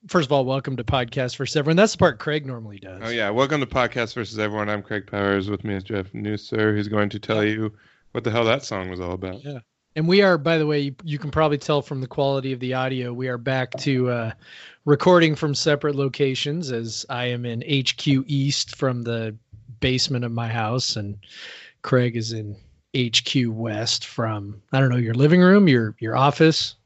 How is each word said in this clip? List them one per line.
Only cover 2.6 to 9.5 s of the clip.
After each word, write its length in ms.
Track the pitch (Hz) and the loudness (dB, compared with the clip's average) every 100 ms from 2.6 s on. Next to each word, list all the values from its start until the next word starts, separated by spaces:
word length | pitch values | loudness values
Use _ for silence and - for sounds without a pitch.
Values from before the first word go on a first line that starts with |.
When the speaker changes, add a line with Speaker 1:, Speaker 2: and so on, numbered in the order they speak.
| 110 101 | -14 -16
Speaker 1:
does. 240 | 95 92 | -18 -12
Speaker 2:
Oh, 60 | 113 | -6
yeah. 220 | 117 104 | -2 -2
Welcome 300 | 107 135 151 | 2 2 0
to 40 | 127 | -2
Podcast 480 | 139 120 127 113 | 0 0 -2 -4
Versus 240 | - 104 110 | -4 -8 -4
Everyone. 320 | 107 107 104 | -4 -2 -4
I'm 140 | 104 | -4
Craig 240 | 98 107 - | -4 -8 -6
Powers. 420 | 104 98 98 98 | -2 2 2 0
With 140 | 101 | -4
me 100 | 110 | -4
is 100 | 98 | -6
Jeff 280 | 95 107 95 | -4 -6 -6
Nusser, 640 | 113 104 104 - 113 107 104 | -8 -6 -6 -6 0 0 0
who's 120 | 104 | -2
going 220 | 104 104 | 0 -2
to 100 | 101 | -4
tell 240 | - 110 | -4 0
Speaker 1:
Yeah. 100 | 107 | 0
Speaker 2:
you 200 | 107 110 104 _ _ _ | 0 -6 -8 _ _ _
what 120 | - | -6
the 60 | 110 | -2
hell 160 | 110 117 | 0 2
that 180 | 127 | 0
song 280 | - 104 92 | -2 -8 -8
was 80 | 90 | -8
all 140 | 87 | -8
about. 300 | 90 92 92 | -6 -8 -12
Speaker 1:
Yeah. 160 | 143 | -14